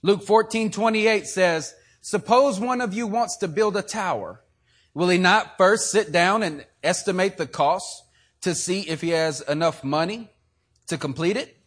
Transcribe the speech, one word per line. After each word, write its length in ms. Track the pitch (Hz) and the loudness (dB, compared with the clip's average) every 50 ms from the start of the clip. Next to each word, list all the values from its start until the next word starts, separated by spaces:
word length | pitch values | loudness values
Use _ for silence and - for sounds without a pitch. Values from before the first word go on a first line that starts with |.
| - | 2
Luke 200 | 175 202 190 - | 2 0 0 2
fourteen 460 | - 208 226 - 226 - 226 226 214 | 2 4 4 4 2 -2 -2 -2 -2
twenty-eight 580 | - - 214 226 220 220 214 220 220 208 208 - | -2 0 0 0 2 2 2 2 2 2 -2 -4
says, 460 | - 185 185 180 165 160 147 - - _ _ _ _ _ | -2 2 2 2 2 0 -4 -8 -14 _ _ _ _ _
"Suppose 580 | _ - - 208 - - 226 247 277 285 226 185 | _ -6 -4 -4 0 4 4 4 6 4 2 0
one 220 | 220 247 254 247 | -2 -2 -2 -2
of 120 | 247 220 185 | -2 -4 -4
you 140 | 214 240 214 | -4 -4 -2
wants 300 | 196 233 240 - - - | -2 -2 -2 -2 -4 -6
to 100 | - 180 | -6 -4
build 280 | 151 190 220 214 185 | 0 0 0 0 0
a 60 | 202 | -2
tower. 600 | 185 - - 220 202 180 151 113 95 80 92 113 _ _ _ _ _ _ _ _ _ _ _ | -6 -4 -6 -6 -4 -4 -4 -4 -6 -10 -14 -16 _ _ _ _ _ _ _ _ _ _ _
Will 160 | 147 175 180 | -2 0 2
he 80 | 180 175 | 2 4
not 400 | 185 180 190 220 196 - - - | 4 4 4 4 2 -2 0 4
first 340 | 190 185 208 220 - - | 4 4 4 2 0 0
sit 200 | - 202 214 - | 0 0 0 2
down 320 | 147 170 170 180 202 226 220 | 2 2 4 4 2 2 0
and 220 | 175 156 143 - _ _ _ - | -2 -6 -8 -14 _ _ _ -2
estimate 540 | 151 180 - - - 185 180 185 196 190 - | -2 -2 -2 -2 -4 0 0 0 -2 -2 -4
the 100 | 165 - | -8 -8
cost 560 | - - 147 143 170 190 - - - - _ _ _ _ _ _ _ _ | -2 0 2 2 2 0 -4 -10 -16 -18 _ _ _ _ _ _ _ _
to 120 | - 185 170 | -4 -4 -4
see 280 | - - - 180 196 | -4 -2 -4 -4 -4
if 200 | 196 151 160 151 | -2 -6 -6 -4
he 80 | - 170 | -2 0
has 320 | 170 165 160 160 151 131 | 0 2 0 0 -2 -4
enough 420 | - - 147 151 165 165 151 - - | -4 -4 -2 0 0 0 -2 -2 -6
money 460 | 135 143 151 165 175 208 233 233 - _ _ _ _ _ _ _ _ _ _ _ | -4 -2 -2 -2 -2 -4 -8 -12 -16 _ _ _ _ _ _ _ _ _ _ _
to 120 | - 170 143 | -8 -8 -6
complete 400 | - 147 131 117 160 175 208 240 | -6 -6 -6 -2 -2 0 0 -2
it? 200 | 285 - _ _ _ | -4 -8 _ _ _